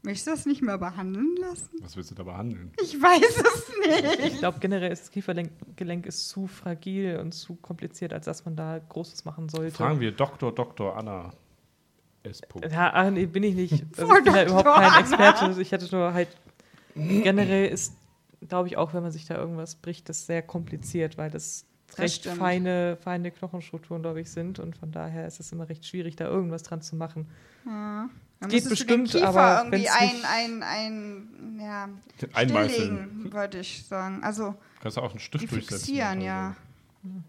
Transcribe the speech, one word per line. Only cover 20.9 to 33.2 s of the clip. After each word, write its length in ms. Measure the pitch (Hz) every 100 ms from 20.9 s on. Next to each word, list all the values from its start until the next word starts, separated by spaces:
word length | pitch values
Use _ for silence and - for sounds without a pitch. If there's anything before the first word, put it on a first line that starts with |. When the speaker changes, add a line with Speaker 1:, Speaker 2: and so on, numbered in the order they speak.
| 175 160 160
Speaker 3:
weil 140 | 156
das 340 | 156 - - _ _ _
Speaker 1:
Das 80 | -
Speaker 3:
recht 140 | 175 -
Speaker 1:
stimmt. 160 | 180 175
Speaker 3:
feine, 580 | 180 180 180 180 175 170
feine 260 | 185 180 175
Knochenstrukturen, 720 | 170 180 175 160 165 - 170
glaub 140 | 165 160
ich, 160 | 165
sind. 260 | 165 170 190
Und 180 | 165 165
von 140 | 160
daher 380 | 156 160 165 165
ist 100 | -
es 140 | 160
immer 160 | 165 160
recht 180 | 160 -
schwierig, 300 | 180 170 160
da 80 | 160
irgendwas 380 | 190 175 165
dran 180 | 165 165
zu 140 | 156 160
machen. 320 | 165 160 156 - - _ 247
Speaker 1:
Ja. 420 | 214 208 208 247 - - _
Dann 100 | 190
Speaker 3:
Geht 140 | 233
Speaker 1:
müsstest 180 | 262 220
du 40 | 240
den 160 | 240
Speaker 3:
bestimmt, 200 | 240 -
Speaker 1:
Kiefer 160 | 190 185
Speaker 3:
aber 180 | 185 185 240
Speaker 1:
irgendwie 140 | 196 -
Speaker 3:
wenn's 100 | 240
Speaker 1:
ein, 80 | 247 240
Speaker 3:
nicht 80 |
Speaker 1:
ein, 380 | 233 226 233 226
ein, 960 | - 214 220 220 208 202 220 - 220 220
ja, 280 | 208 208 143 196 - - 127
Speaker 2:
Einmeißeln. 380 | 113 127 113 107
Speaker 1:
stilllegen, 580 | - 110 202 196 208